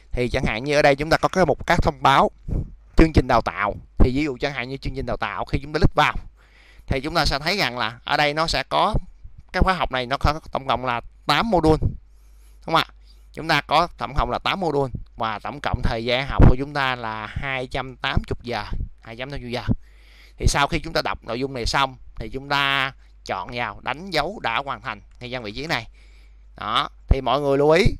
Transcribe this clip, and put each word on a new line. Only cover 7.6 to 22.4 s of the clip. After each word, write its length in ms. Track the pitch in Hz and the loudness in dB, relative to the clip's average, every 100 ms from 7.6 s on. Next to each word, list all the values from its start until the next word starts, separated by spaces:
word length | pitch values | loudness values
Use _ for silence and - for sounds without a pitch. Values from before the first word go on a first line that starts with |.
| 135 123 | -2 -2
là 220 | 110 117 | -4 -4
ở 140 | - 147 | -2 0
đây 160 | 147 | 2
nó 140 | 151 165 | 0 -2
sẽ 160 | 139 | -2
có 300 | - 147 185 - - - - - - | -2 0 2 0 -4 -14 -20 -20 -4
cái 80 | 185 | 0
khóa 100 | 180 | 2
học 180 | 175 127 | 2 0
này, 140 | 127 120 | -2 -2
nó 120 | 139 | 0
có 220 | 143 156 - | 0 -2 -4
tổng 160 | - 135 | -6 -2
cộng 180 | 120 127 | -2 0
là 160 | 117 - - - | -4 -6 -8 0
tám 240 | 147 226 | 2 4
module, 280 | 175 160 156 | 4 6 4
đúng 100 | - - - - - - - - - | 2 -2 -14 -20 -20 -20 -20 -16 -2
không 100 | 160 | 0
ạ? 100 | - - - - - | 0 -6 -20 -20 -18
Chúng 140 | - 160 | -8 0
ta 140 | 143 | 0
có 260 | - 147 170 - | 2 2 2 -2
tổng 160 | 117 143 | -6 -2
cộng 120 | 120 | -2
là 80 | 107 | -2
tám 200 | 120 175 | -2 -2
module 320 | 170 143 131 - - - | 0 0 -2 -4 -12 -6
và 240 | 113 104 | -6 -4
tổng 200 | 104 143 | -8 -6
cộng 180 | 98 120 | -6 -2
thời 220 | 131 117 117 | -2 0 -2
gian 220 | 123 139 | -2 0
học 160 | 110 - | 8 8
của 60 | 131 | 8
chúng 140 | 139 | 0
ta 220 | 143 131 123 | -2 -2 -2
là 300 | 113 110 107 | -6 -8 -8
hai 420 | - 139 131 131 | -8 -4 -4 -4
trăm 280 | 139 131 123 | -6 -6 -6
tám 260 | 135 143 - | -2 -2 -2
mươi 80 | 131 | -6
giờ, 200 | 120 110 104 - - - | -6 -6 -6 -6 -8 -10
hai 140 | 113 117 | -16 -12
trăm 160 | 131 | -10
tám 100 | 139 | -10
mươi 100 | 120 | -8
giờ. 100 | 120 110 113 - - - - - - | -6 -4 -4 -6 -20 -20 -20 -20 -4
Thì 100 | 135 | 0
sau 200 | 151 143 | 2 0
khi 120 | 160 | -2
chúng 140 | 170 | -4
ta 80 | 156 | -4
đọc 220 | 98 101 | -4 -6
nội 160 | - 117 | -6 -6
dung 140 | 135 | -6
này 120 | 131 110 | -4 -2
xong 300 | 147 135 127 - - | 0 -2 -4 -18 -12
thì 140 | 113 | -10
chúng 200 | 131 | -10